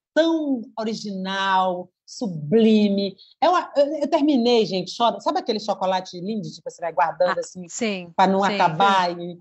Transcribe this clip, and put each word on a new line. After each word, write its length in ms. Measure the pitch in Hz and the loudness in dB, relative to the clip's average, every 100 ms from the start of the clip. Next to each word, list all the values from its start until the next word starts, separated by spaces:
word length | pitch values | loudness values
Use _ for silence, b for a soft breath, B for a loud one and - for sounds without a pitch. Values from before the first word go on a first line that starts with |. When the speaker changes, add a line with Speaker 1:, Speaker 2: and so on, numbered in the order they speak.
| _ | _
Speaker 1:
tão 480 | - 330 330 294 254 214 - | 0 2 0 -2 -4 -6 -8
original, 1120 | 220 214 214 190 190 196 196 190 185 180 180 _ _ | -6 -6 -8 -8 -6 -2 0 2 2 -2 -8 _ _
sublime. 1080 | - 226 160 147 220 226 214 208 196 196 - b b | -8 -6 -6 0 4 6 6 4 0 -4 -8 b b
É 120 | 311 | 2
uma, 200 | 359 - 269 | 2 0 0
eu, 100 | 285 302 | 0 0
eu 60 | 285 | -2
terminei, 560 | 320 294 269 233 240 | 2 2 4 4 4
gente, 300 | 196 185 180 - | 2 -2 -6 0
chora. 240 | 233 226 | 0 0
Sabe 200 | 311 330 | -2 -2
aquele 200 | 302 214 | -2 -4
chocolate 580 | 208 190 185 185 185 180 | -4 -4 -2 -2 -4 -10
lindo, 300 | 185 220 160 | -8 -8 -8
tipo, 200 | - - | -12 -16
você 100 | - | -10
vai 100 | 165 | -6
guardando 440 | 160 165 160 180 180 | 0 0 2 0 0
Speaker 2:
Ah, 40 | |
Speaker 1:
assim, 280 | 170 185 175 | -6 -12 -14
Speaker 2:
sim, 420 | - 226 190 175 - | -6 -6 -6 -6 2
Speaker 1:
pra 100 | 190 | 2
não 140 | 190 | 4
Speaker 2:
sim. 120 | 196 | 2
Speaker 1:
acabar? 560 | 202 180 156 196 190 180 175 | 2 0 2 2 4 0 -4
E, 200 | 175 175 | -10 -14